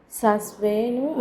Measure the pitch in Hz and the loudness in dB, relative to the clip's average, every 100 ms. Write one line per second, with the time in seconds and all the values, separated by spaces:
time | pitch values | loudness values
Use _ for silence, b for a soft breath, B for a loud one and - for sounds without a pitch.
0 | _ - 226 214 208 - 208 208 233 240 | _ -2 2 2 -2 -2 0 2 0 0
1 | 277 311 | -2 0